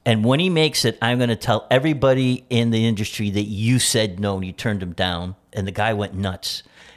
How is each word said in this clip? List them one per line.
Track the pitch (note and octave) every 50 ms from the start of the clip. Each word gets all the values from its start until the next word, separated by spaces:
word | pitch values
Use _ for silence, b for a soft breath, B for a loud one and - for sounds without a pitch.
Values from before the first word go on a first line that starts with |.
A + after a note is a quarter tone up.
| b
"And | A#2+ A2+ G#2+ G#2+
when | A#2+ C3 D3+
he | F3+ F#3
makes | F3 D#3+ D#3 D3+ - - -
it, | A#2 A2+ -
I'm | A#2 A#2 B2 B2
gonna | B2 A#2+ A2+
tell | - - - A2 G#2+ - -
everybody | B2 C3 C3+ D#3+ D#3 B2+ B2+ C3+ C3 C3 C3 B2+ B2+ B2+ - -
in | B2 A#2 A#2 A#2
the | A2+ A2 A2+ A#2
industry | A2+ G2 G#2+ - - - A2 G#2
that | F#2+ G#2 G#2
you | G#2 G#2+ F#2+ A2 A#2 B2+ B2
said | - - - A#2 A2 G#2 F2+ F#2
no | G#2 G2+ G2 F#2+
and | F#2+
you | F#2 F2
turned | - - A#2 G#2 G2
him | F#2+ F2 E2+
down." | - F#2+ F2+ F2 E2+ F2+ F2+ F#2+ - _ _
And | - G#2 F#2+ G2
the | F#2+
guy | - G#2 A2+ A2
went | G#2 G#2 F#2+ -
nuts. | F#2 G2 F#2+ F#2 - - - - - - b b b b b b